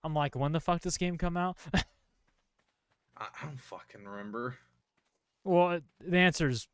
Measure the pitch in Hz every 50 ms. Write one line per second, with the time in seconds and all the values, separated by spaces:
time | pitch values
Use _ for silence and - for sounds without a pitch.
0 | - 160 156 151 147 143 - 127 139 147 156 165 - - 175 170 - 180 - -
1 | 180 180 180 165 - 175 170 180 175 185 180 - - 160 - 185 - _ _ _
2 | _ _ _ _ _ _ _ _ _ _ _ _ _ _ _ _ _ _ _ _
3 | _ _ _ - 107 107 - - - 151 143 127 - - - 92 - _ - 107
4 | 101 101 101 101 101 104 104 113 120 127 127 - _ _ _ _ _ _ _ _
5 | _ _ _ _ _ _ _ _ _ 196 180 175 175 180 175 170 151 _ _ _
6 | - 165 175 180 180 180 165 - 165 139 127 113 - _